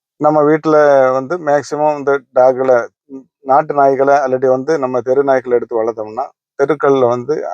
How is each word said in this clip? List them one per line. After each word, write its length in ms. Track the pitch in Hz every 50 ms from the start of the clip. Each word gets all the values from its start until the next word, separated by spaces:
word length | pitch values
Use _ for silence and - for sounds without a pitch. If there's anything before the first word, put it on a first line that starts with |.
| _ _ _ - 147
நம்ம 180 | 151 151 151 147
வீட்டுல 340 | 147 156 156 - 160 156 151 151 147 143 135 131 131 127
வந்து 220 | 131 131 131 175 180
மேக்சிமம் 580 | 156 147 143 147 131 - 151 147 151 151 147
இந்த 240 | 143 139 143 139 139 123 _ -
டாக்களை, 540 | 131 127 131 131 123 135 131 127 120 113 98 - _ _ _ 139 135 127 _ _ _
நாட்டு 340 | _ 135 131 147 160 151 147
நாய்களை, 420 | 143 139 139 139 127 139 139 139 143 139
அல்லாட்டி 240 | 131 127 127 131 131
வந்து 300 | 127 131 131 147 160 151
நம்ம 220 | 135 127 127 123
தெரு 220 | 113 131 131 139 139
நாய்க்களை 340 | 139 131 127 120 123 120 120
எடுத்து 200 | 117 113 123 113
வளர்த்தோம்னா, 460 | 110 117 110 113 107 107 110 120 139 - - _ _ _ _ -
தெருக்கள்ல 500 | 139 143 156 143 151 143 139 135 127 117
வந்து 260 | 120 123 123 131 156 156 - -